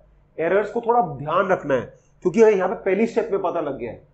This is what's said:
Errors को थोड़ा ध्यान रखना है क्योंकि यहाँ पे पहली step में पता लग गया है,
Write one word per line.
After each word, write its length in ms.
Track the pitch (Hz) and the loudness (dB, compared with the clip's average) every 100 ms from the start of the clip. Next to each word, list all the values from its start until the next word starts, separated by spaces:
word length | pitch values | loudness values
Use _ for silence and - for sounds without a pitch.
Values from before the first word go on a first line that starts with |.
| _ _ _ - | _ _ _ -6
Errors 320 | 165 196 208 | 0 0 0
को 80 | - | -4
थोड़ा 200 | 220 240 165 139 | 0 2 0 -6
ध्यान 320 | 147 175 190 | -2 0 0
रखना 260 | 175 143 | 0 0
है 60 | 127 101 - _ _ | -2 -4 -14 _ _
क्योंकि 160 | 185 190 | -2 4
यहाँ 280 | 220 190 190 | 6 6 0
पे 60 | 214 | -2
पहली 220 | 196 190 226 | -2 0 0
step 220 | 233 - | 0 -2
में 80 | 190 | -2
पता 180 | 180 170 | -2 -4
लग 180 | 147 123 | -6 -6
गया 140 | 117 | -10
है, 100 | 95 - | -12 -20